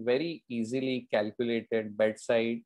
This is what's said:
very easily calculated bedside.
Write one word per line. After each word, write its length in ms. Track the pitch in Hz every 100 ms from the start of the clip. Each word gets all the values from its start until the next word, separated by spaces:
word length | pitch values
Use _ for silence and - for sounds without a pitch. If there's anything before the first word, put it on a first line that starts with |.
very 400 | 113 131 170 160 -
easily 600 | 120 110 131 131 127 123
calculated 840 | 110 107 - 120 117 113 113 107 104
bedside. 640 | 110 107 - 117 113 117